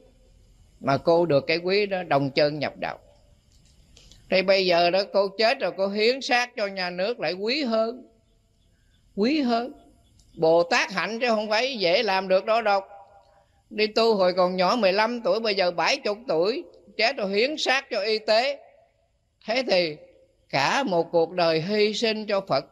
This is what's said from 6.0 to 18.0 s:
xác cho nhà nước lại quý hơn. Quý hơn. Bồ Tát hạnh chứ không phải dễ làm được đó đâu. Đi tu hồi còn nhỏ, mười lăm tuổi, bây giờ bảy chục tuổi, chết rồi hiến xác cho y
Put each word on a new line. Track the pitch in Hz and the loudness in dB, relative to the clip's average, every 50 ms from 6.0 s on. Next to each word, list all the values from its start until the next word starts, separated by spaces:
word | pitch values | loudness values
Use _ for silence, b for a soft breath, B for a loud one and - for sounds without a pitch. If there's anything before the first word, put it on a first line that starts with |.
| 214 233 262 277 | 0 0 0 -2
xác | 254 - 247 247 247 247 - | -2 -2 0 0 0 -2 -4
cho | 240 208 196 | -6 -6 -6
nhà | 196 190 185 180 | -4 -6 -6 -6
nước | 180 180 185 220 240 233 | -4 -4 -4 -4 -4 -4
lại | 170 151 180 | -4 -6 -6
quý | 185 202 226 254 311 285 | -4 -4 -4 -4 -2 -2
hơn. | 233 226 220 226 226 247 - - - _ _ _ _ _ _ _ _ _ _ _ _ _ _ _ _ _ _ _ _ _ | -2 -2 -2 -2 -4 -6 -10 -18 -20 _ _ _ _ _ _ _ _ _ _ _ _ _ _ _ _ _ _ _ _ _
Quý | 196 208 247 311 311 | -2 0 0 0 0
hơn. | 277 240 233 226 240 277 - - - - _ _ _ _ _ _ _ _ _ - | 0 0 0 -2 -2 -6 -10 -16 -20 -20 _ _ _ _ _ _ _ _ _ 0
Bồ | 165 160 165 170 170 | 2 4 4 4 4
Tát | 170 240 254 311 - | 2 2 0 0 0
hạnh | 190 185 165 190 226 226 | -2 -4 -4 -4 -4 -4
chứ | 254 240 | -2 0
không | 220 208 220 214 | 0 -2 0 0
phải | 214 220 254 269 277 214 | 0 0 0 -2 -2 -2
dễ | 185 165 175 226 240 | 0 2 2 2 2
làm | 202 190 190 196 185 | 2 0 0 0 2
được | 185 190 196 | 0 0 2
đó | 220 220 233 | 2 0 2
đâu. | 226 208 202 196 190 - - - - - _ b b b b b b b b b b _ | 2 2 0 0 -2 -6 -14 -20 -20 -20 _ b b b b b b b b b b _
Đi | 220 208 214 208 | -4 -2 -2 0
tu | 214 226 226 226 220 | 2 2 2 2 2
hồi | 196 185 180 180 | 4 2 2 2
còn | 185 180 180 185 | 2 0 0 2
nhỏ, | 185 180 180 226 | 2 2 2 2
mười | 254 208 185 185 | 2 2 2 4
lăm | 208 214 226 240 240 | 2 0 0 -2 -2
tuổi, | 233 - - 226 | 0 0 0 0
bây | 226 220 202 | 0 -2 0
giờ | 196 180 175 | 0 0 0
bảy | 170 170 160 190 262 277 | 0 0 0 0 0 0
chục | - 220 208 214 240 - | -2 -4 -6 -6 -4 -2
tuổi, | 170 156 175 208 254 349 - - - - _ - - - | 0 0 0 0 -2 -4 -8 -12 -20 -20 _ -14 -4 -2
chết | 214 240 277 254 | -2 -2 0 -2
rồi | 208 190 | -4 -2
hiến | 196 202 233 277 311 262 | 0 0 0 -2 -2 -4
xác | - - 254 269 269 - | -2 -2 -2 -2 -2 -4
cho | 247 | -6
y | 208 | -4